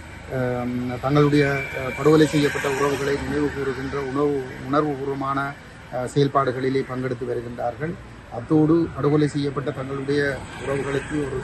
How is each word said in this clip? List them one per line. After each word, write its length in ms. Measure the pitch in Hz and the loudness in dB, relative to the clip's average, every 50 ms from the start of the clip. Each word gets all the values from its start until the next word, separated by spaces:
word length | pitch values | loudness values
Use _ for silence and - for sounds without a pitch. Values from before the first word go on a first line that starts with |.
| - - - - - - 139 | -16 -16 -16 -16 -12 -8 -4
அஹ், 680 | 131 127 123 123 123 123 123 123 123 123 123 123 120 | -2 -2 -2 -2 -2 -2 -4 -4 -4 -4 -4 -4 -4
தங்களுடைய, 440 | 123 131 143 147 147 143 143 147 143 139 139 135 135 - - | -2 2 4 4 6 6 6 4 4 4 2 0 -2 -4 -6
அஹ், 220 | - 131 131 120 - | -6 -6 -6 -4 2
படுகொலை 300 | 139 151 156 156 156 147 | 4 6 8 8 8 6
செய்யப்பட்ட 420 | 160 156 147 139 - - - 143 | 6 4 2 2 2 0 0 0
உறவுகளை 480 | 139 135 143 143 139 131 139 139 143 139 131 | 0 2 2 2 0 0 0 0 0 0 -2
நினைவு 260 | 131 139 147 147 143 | -2 0 0 0 0
கூறுகின்ற 500 | 131 139 139 135 131 127 135 135 131 143 | -2 -2 -4 -4 -4 -4 -6 -6 -4 -4
உணவு, 340 | 139 131 127 139 147 147 143 139 127 127 139 131 131 | -4 -2 0 0 2 2 2 0 -2 -6 -8 -10 -6
உணர்வுபூர்வமான, 720 | 127 139 151 151 151 143 131 139 135 135 135 135 135 139 139 139 139 143 - - - - - - - | 0 0 2 2 0 -2 -4 -4 -4 -4 -2 -2 -2 -2 -2 -2 -4 -6 -10 -14 -18 -20 -18 -14 -10
அஹ், 160 | - 127 127 117 | -6 -6 -6 -2
செயல்பாடுகளிலே 760 | - 147 143 139 - 143 135 123 120 131 131 131 135 135 | 2 4 4 4 4 4 2 2 0 0 0 0 0 0
பங்கெடுத்து 440 | 127 - 127 127 131 131 127 117 127 | -2 -2 -4 -4 -4 -4 -4 -4 -4
வருகின்றார்கள். 680 | 120 120 120 117 123 123 120 123 120 117 113 143 165 175 - - - - - - - | -4 -4 -4 -6 -6 -6 -6 -4 -4 -4 -4 -6 -6 -6 -8 -12 -16 -18 -18 -16 -12
அத்தோடு 560 | - 120 117 - 160 156 156 151 165 170 165 - - | -10 -10 -2 2 4 6 6 6 6 4 2 0 -2
படுகொலை 320 | - 131 143 147 151 151 143 | -2 0 2 4 4 2 2
செய்யப்பட்ட 440 | - 147 143 143 131 151 135 151 | 0 0 -2 -2 -2 -4 -4 -4
தங்களுடைய 500 | 143 143 127 135 139 139 135 135 143 147 143 139 135 123 - - - - | -6 -6 -6 -8 -6 -6 -4 -2 0 0 0 0 -2 -4 -8 -10 -12 -8
உறவுகளுக்கு 600 | - 135 139 139 127 - 139 139 135 - 151 151 | -6 -4 -4 -2 -2 -2 -2 -4 -4 -4 -4 -4
ஒரு 220 | 143 135 127 127 | -4 -4 -4 -6